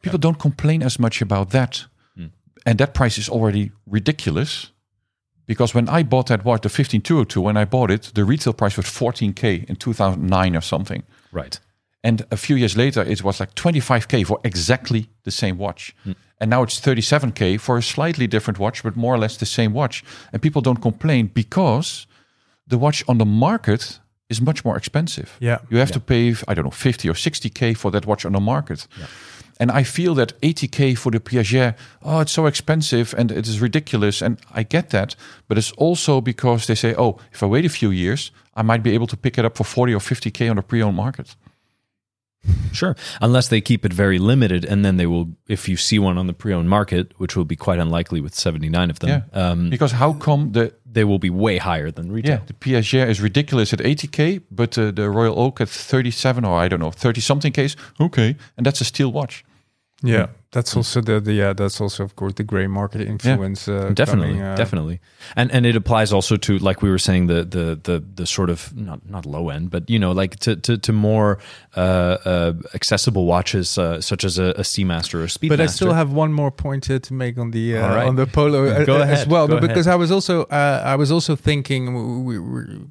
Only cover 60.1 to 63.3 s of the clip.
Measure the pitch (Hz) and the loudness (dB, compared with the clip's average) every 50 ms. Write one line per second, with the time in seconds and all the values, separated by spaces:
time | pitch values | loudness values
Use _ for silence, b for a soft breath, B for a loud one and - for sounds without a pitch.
60.1 | 117 104 180 - - - _ _ - 123 120 - - 123 117 - - 127 113 110 | 2 2 2 0 -6 -18 _ _ -4 -4 -4 -2 -2 -2 -2 0 -2 -2 0 2
61.1 | 107 107 101 107 107 104 101 98 98 101 101 98 - - 104 95 - - 98 98 | 0 0 2 0 0 2 2 0 0 0 -2 -2 -2 -4 -6 -6 -4 -6 -8 -8
62.1 | _ - 98 98 98 - 107 104 104 92 95 98 98 101 101 101 - 110 107 101 | _ -6 -6 -6 -4 -6 -6 -2 0 -2 0 0 -2 -4 -4 -4 -4 -6 -6 -6
63.1 | 110 101 - 123 | -6 -2 0 0